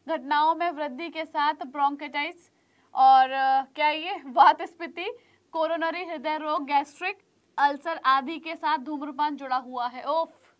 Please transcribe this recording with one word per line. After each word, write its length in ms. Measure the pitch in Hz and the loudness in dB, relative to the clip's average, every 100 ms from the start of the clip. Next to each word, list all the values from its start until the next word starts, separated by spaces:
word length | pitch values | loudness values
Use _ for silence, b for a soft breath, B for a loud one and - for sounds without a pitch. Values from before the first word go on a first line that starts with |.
| - | -8
घटनाओं 460 | 320 254 294 311 | -6 -2 2 2
में 160 | 330 349 | 2 -2
वृद्धि 380 | 302 294 254 339 | -4 -8 -8 -10
के 160 | 311 | -8
साथ 300 | 311 311 294 | -8 -2 -2
ब्रोंकाइटिस 960 | 302 277 285 285 285 294 285 302 349 - b b b b | -2 -8 -2 -2 -2 -8 -4 -6 -8 -20 b b b b
और, 360 | - 262 262 262 | 4 8 8 6
अ, 320 | 262 269 269 | 2 2 0
क्या 260 | 262 - 302 | -2 0 0
ये 340 | 311 330 381 277 | 0 -4 -8 -4
वात 360 | 233 311 311 | 6 6 6
स्फीति, 560 | - - 330 339 370 494 b b _ | -2 -10 -12 -8 -10 -10 b b _
कोरोनरी 520 | 320 320 330 330 330 | -2 -2 0 -2 -4
हृदय 340 | 349 320 277 311 | -8 -8 -4 -4
रोग, 260 | 302 302 | -2 -4
गैस्ट्रिक 580 | 277 285 277 - 359 403 _ _ _ - | 0 0 0 -6 -6 -8 _ _ _ 0
अल्सर 420 | 285 285 330 320 | 0 0 -6 -2
आदि 340 | 254 269 262 330 | 2 2 0 -8
के 180 | 320 330 | -10 -6
साथ 220 | 320 311 | -2 -2
धूम्रपान 580 | 254 302 302 262 302 285 | -4 -8 -8 -4 -4 -4
जुड़ा 200 | 277 254 | -4 -4
हुआ 300 | 254 254 240 | -4 -6 -6
है। 180 | 247 | -6
ओफ, 520 | - 311 320 - _ _ | -4 -2 -2 -8 _ _